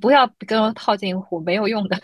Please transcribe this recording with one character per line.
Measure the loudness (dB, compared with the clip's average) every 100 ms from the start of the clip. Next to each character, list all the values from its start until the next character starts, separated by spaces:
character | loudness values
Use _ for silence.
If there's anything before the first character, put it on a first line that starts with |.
不 | 4
要 | 4 2 -2
跟 | -4 0
我 | 0
套 | -2 -2 -2
近 | -2 -6
乎， | -6 -4
没 | -2
有 | 0 0
用 | -2 -4
的。 | -6